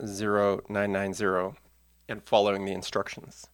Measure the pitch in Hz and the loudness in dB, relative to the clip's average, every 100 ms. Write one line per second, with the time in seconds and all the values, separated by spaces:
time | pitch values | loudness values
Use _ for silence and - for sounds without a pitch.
0 | 107 98 104 104 101 95 - 104 101 98 | -8 -4 0 2 4 2 -2 -2 0 0
1 | 98 90 104 92 92 - _ _ _ _ | -2 -2 0 0 -2 -6 _ _ _ _
2 | - 107 - 110 104 98 98 92 - - | -12 -10 2 4 6 2 -2 -4 -4 -4
3 | 98 - - - - | -4 -8 -16 -20 -20